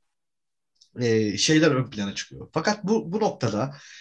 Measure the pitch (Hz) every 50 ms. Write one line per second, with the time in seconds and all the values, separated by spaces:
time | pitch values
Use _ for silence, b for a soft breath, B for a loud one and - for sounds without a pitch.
0 | _ _ _ _ _ _ _ _ _ _ _ _ _ _ _ _ _ _ - 117
1 | 123 117 113 110 110 104 95 - - - 156 156 160 160 135 131 131 - - 104
2 | 101 98 98 - - - - - 92 - - - 165 214 208 208 - 185 220 220
3 | - 165 175 214 214 196 - - - 117 104 104 120 139 143 B B B B B